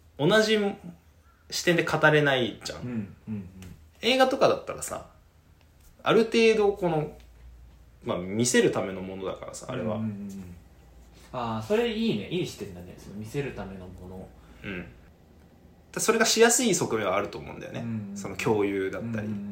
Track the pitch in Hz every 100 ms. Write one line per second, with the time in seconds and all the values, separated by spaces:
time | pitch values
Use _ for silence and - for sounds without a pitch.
0 | _ - 147 214 208 214 202 - - -
1 | _ _ _ _ - - - 170 156 151
2 | 151 151 147 131 113 - - - 123 117
3 | 95 - - 208 87 - - - - -
4 | 220 262 262 254 135 98 - - - 90
5 | - - _ _ _ _ _ _ - _
6 | - 190 220 233 226 214 202 196 175 156
7 | 151 - - - - - - - - -
8 | - 101 90 107 123 240 185 - - 98
9 | 95 95 92 90 - - - - 110 107
10 | 110 101 101 98 90 87 - - - -
11 | - - - 127 117 110 110 220 240 214
12 | 226 - - 180 156 - 98 87 87 76
13 | - 101 110 139 131 107 95 95 92 90
14 | 92 95 95 - - - 107 92 85 -
15 | - _ - - - - - - - -
16 | - 226 220 220 226 - 240 175 131 113
17 | 98 98 101 - 71 - 82 - 117 113
18 | 101 101 101 92 120 107 101 98 95 92
19 | 113 110 107 104 101